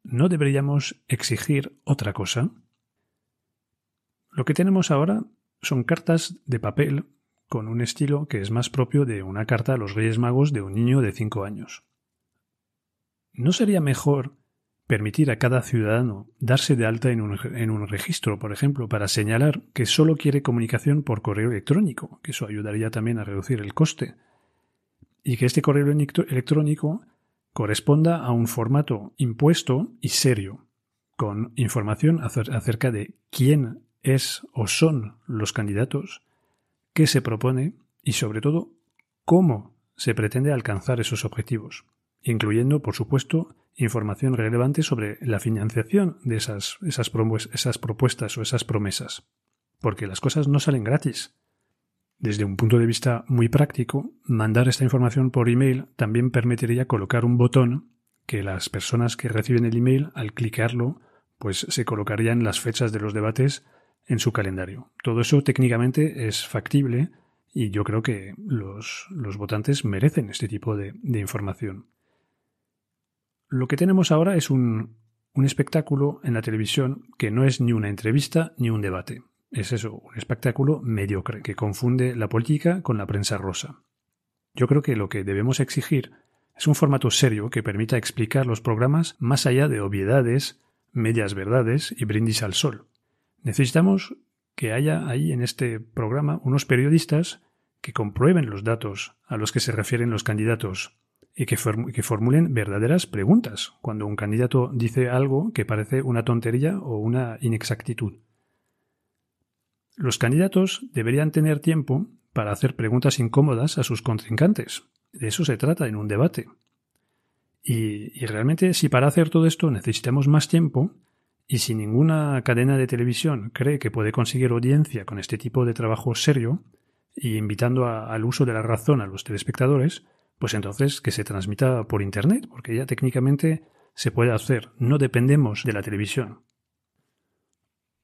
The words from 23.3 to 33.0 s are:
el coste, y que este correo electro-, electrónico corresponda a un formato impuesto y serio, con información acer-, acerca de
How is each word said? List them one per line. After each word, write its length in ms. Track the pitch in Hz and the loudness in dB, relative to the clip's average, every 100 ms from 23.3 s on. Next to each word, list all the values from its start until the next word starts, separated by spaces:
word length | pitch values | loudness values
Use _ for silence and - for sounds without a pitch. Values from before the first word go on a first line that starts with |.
| 98 95 127 | -6 -4 -4
el 140 | 101 | -4
coste, 420 | - 156 - 123 - _ _ _ _ _ _ _ _ _ _ | 0 0 0 -10 -10 _ _ _ _ _ _ _ _ _ _
y 140 | - 120 | -6 0
que 100 | 123 | 2
este 160 | 151 | 2
correo 240 | 147 143 143 | 2 2 2
electro-, 400 | 151 143 - - | 2 0 0 0
electrónico 760 | 131 127 151 151 151 147 185 - _ _ _ _ | -2 0 0 2 0 -2 -4 -10 _ _ _ _
corresponda 720 | - 107 107 - 147 160 170 | -4 -2 0 4 4 4 2
a 80 | 123 | 0
un 160 | 117 117 | 0 0
formato 640 | - 113 143 147 110 104 - | -2 0 2 2 -4 -6 -4
impuesto 760 | 127 113 147 165 - 127 226 - | -4 2 4 4 2 0 -2 -4
y 80 | 120 | -4
serio, 580 | - 139 113 98 98 _ _ _ _ _ - | 0 2 2 -2 -12 _ _ _ _ _ -6
con 360 | 113 101 117 113 | -4 -4 -6 -2
información 640 | 117 123 104 107 151 165 | 0 0 -2 2 2 2
acer-, 320 | 120 - 110 | 0 -4 -4
acerca 360 | 120 - 110 131 | -4 -2 -2 -2
de 240 | 110 | -2